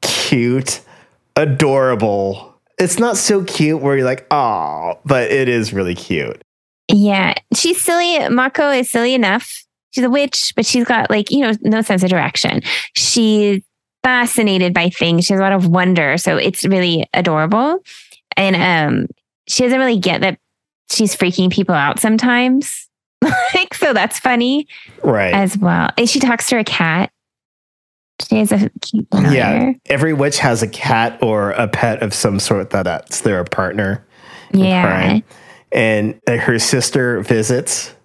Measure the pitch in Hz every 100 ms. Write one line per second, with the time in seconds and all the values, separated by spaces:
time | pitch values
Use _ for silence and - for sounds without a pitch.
0 | - - - 135 120 127 131 - - -
1 | _ _ _ - 151 135 147 135 131 120
2 | 107 101 98 95 - _ _ - 175 -
3 | 233 220 - 208 185 - 151 160 139 139
4 | 127 131 - 147 123 101 78 76 85 87
5 | - 135 117 135 131 120 107 101 92 87
6 | - 82 65 - _ _ _ _ _ 208
7 | 202 196 185 - _ - 339 349 - 339
8 | 349 330 - 240 262 269 294 269 254 233
9 | 240 262 208 208 - - - _ _ -
10 | 247 269 285 - - - 226 254 233 233
11 | - 214 208 277 254 214 - 220 220 185
12 | 185 180 147 - - - - - - -
13 | - - 220 214 208 196 - _ _ _
14 | 254 254 240 - 214 190 180 175 170 -
15 | 170 170 175 196 190 196 180 175 185 175
16 | 147 151 - 160 - - - 190 180 165
17 | - - 175 156 160 214 269 359 - -
18 | - - _ - 196 185 185 170 151 120
19 | - - _ _ _ - 247 262 262 226
20 | 185 175 190 175 _ _ _ _ _ -
21 | 214 - 180 175 185 175 190 170 143 -
22 | 220 220 254 240 254 262 285 - - _
23 | _ _ 320 740 740 370 370 - 320 226
24 | 202 - 262 247 247 277 294 - - -
25 | - 104 - 190 190 202 185 170 - -
26 | 233 285 254 233 - 247 214 - 165 160
27 | 190 _ _ _ _ _ _ _ _ _
28 | _ _ - 220 208 208 214 - - 220
29 | - 202 143 139 117 - 254 254 - 139
30 | 156 151 143 139 139 117 110 - 143 120
31 | 117 117 120 107 101 98 110 - 120 110
32 | 110 - 110 98 - 104 90 98 90 82
33 | - - 117 95 85 - 95 101 98 101
34 | _ _ - - - 190 190 185 180 185
35 | 185 214 - - - - _ - 113 107
36 | 107 - - 120 117 117 - 127 - 143
37 | 123 117 107 117 110 123 - - - -